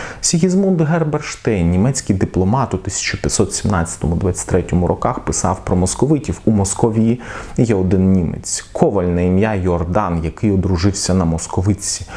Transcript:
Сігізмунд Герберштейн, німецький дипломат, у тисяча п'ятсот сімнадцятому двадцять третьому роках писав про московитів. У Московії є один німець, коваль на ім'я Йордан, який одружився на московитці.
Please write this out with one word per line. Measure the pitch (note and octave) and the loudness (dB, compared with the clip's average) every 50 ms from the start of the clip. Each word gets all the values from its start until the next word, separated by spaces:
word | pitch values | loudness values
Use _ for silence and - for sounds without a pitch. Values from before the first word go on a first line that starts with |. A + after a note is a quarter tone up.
| - - - - | -10 -12 -12 -6
Сігізмунд | - - - E3+ F3 F#3+ F3+ F#3+ G3+ F#3+ F#3+ E3 | -4 -2 0 2 2 2 4 4 4 4 4 2
Герберштейн, | E3 C#3+ E3+ E3+ D#3+ D3+ D3 D3+ - - - - - C3 A2 F#2+ E2+ E2+ | 2 2 2 0 0 0 -2 -4 -4 -6 -12 -4 -2 0 2 2 2 2
німецький | F2 F2+ G2 C3 C3+ - - - G#2 | 4 4 2 2 0 -2 0 0 0
дипломат, | F#2+ - - - F2+ F#2 F#2 A2 C3+ B2+ - - | 0 0 0 0 0 2 2 2 0 0 -2 -4
у | F#2 | -4
тисяча | - G2+ - - - - - - | -4 -6 -6 -4 -4 -4 -6 -4
п'ятсот | - D2 - - G#2 - - | -4 -4 0 0 0 0 -2
сімнадцятому | - - - G2+ F2 E2 E2 - - - D2 E2+ | -4 -2 0 0 0 0 -2 -4 -4 -2 -2 -2
двадцять | E2 F#2 F#2+ F2 - - - | 0 0 -2 -2 -2 -4 -2
третьому | - F#2 E2+ - - F2+ F2+ E2 | 0 -2 0 0 0 0 2 2
роках | F2+ - - A#2 B2+ - | 0 0 0 -2 -4 -2
писав | - - D#2+ - - F#2 F#2 - - | -4 -6 -4 -2 -2 -2 -2 -2 -2
про | - G2+ | -2 0
московитів. | F2+ F2+ F#2 - - - C#3 D#3+ C#3+ - - F2 - - | 0 0 0 0 0 2 2 2 0 0 -4 -6 -2 0
У | - | 2
Московії | A2+ G#2 G2 F#2+ - - - A#2 G#2+ A2+ A2 A2+ A#2 B2+ - - - - - - - - | 2 2 2 0 0 0 0 0 2 2 2 2 0 -2 -4 -12 -12 -12 -12 -6 0 0
є | C3 A2+ A2+ | 2 2 2
один | F#2+ F#2 F#2 G2+ F#2 F#2+ F#2+ | 2 2 2 2 4 4 4
німець, | F#2+ F#2+ E2+ - E2+ - - - - - - - | 4 4 2 0 -4 -6 -8 -8 -8 -8 -10 -10
коваль | - - - D#3+ G#2+ G2 F2+ | -2 0 2 2 2 2 0
на | F2+ F2 F2 | 0 0 2
ім'я | F2+ F2+ F#2 F#2 G#2 A2 G#2+ | 2 2 2 2 2 2 0
Йордан, | G2 F2 F#2 F2 E2+ E2+ E2 F2+ G#2+ G#2 F#2 E2+ E2+ D#2+ | 0 0 0 0 0 0 0 0 0 0 0 -2 -2 -2
який | D#2+ D#2 - - G#2+ | -4 -4 -2 0 2
одружився | G2+ F#2+ F2 F#2 F#2 E2+ E2+ G2+ F#2+ - - - F2+ | 2 2 2 2 0 2 2 0 0 0 -2 0 2
на | F#2 F2+ | 2 2
московитці. | E2 E2 E2 - - - - F#2 G2+ G2+ - - - - - - - - | 2 0 -2 -4 -4 -4 -2 0 0 0 0 -2 -6 -6 -8 -8 -12 -12